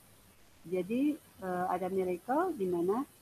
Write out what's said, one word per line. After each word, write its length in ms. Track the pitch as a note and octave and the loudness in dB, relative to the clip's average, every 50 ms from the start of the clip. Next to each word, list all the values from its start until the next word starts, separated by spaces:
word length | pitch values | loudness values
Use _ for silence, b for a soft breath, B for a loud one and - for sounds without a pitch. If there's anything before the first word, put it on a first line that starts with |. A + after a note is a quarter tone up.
| - - - - - - - - - - - - - | -18 -20 -20 -20 -20 -20 -20 -20 -20 -20 -20 -18 -10
Jadi, 380 | E3 F3+ F#3 F3 F#3 A3+ B3+ C#4 D4+ C#4+ - - - - - F#3+ | -4 -2 -2 -2 0 0 0 2 0 0 -2 -6 -20 -16 -10 -6
eh, 220 | F#3 F3+ F3+ F3+ F#3 F#3 | -4 -2 -2 0 0 0
ada 120 | F3+ F#3 F#3 F#3+ | 0 -2 0 0
miracle 520 | F#3+ F#3 F3+ F3+ F3 - - C4 D4+ F#4 F#4+ D#4 A#3 | 0 0 0 -2 -4 -2 0 2 2 2 0 0 -2
di 60 | F#3+ F#3 F3 | -2 0 0
mana, 300 | E3+ E3+ F3+ G#3 A#3+ D4 - - - | 2 2 2 2 0 0 -6 -8 -20